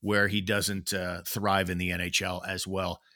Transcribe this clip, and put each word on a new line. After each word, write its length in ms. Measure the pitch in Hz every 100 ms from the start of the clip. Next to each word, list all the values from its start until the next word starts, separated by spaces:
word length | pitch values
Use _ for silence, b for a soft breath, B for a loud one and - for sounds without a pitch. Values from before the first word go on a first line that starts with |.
where 260 | 101 104 101
he 100 | 104
doesn't, 540 | 95 104 92 98 87
uh, 300 | 101 90 87 -
thrive 440 | - 101 98 90
in 80 | 87
the 140 | 90
N 80 | 87
H 220 | 90 -
L 200 | 95 90 90
as 180 | 95 -
well. 360 | 95 90 87 b